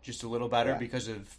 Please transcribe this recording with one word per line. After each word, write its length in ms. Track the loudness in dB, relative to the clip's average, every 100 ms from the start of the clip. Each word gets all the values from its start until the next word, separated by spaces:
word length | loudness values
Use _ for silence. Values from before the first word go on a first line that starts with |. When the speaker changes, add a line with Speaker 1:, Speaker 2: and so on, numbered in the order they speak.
Speaker 1:
just 180 | -10 -8
a 60 | -2
little 200 | 0 2
better 240 | 4 4
Speaker 2:
Yeah. 40 | 2
Speaker 1:
because 300 | 0 -2 -4
of, 280 | -6 -8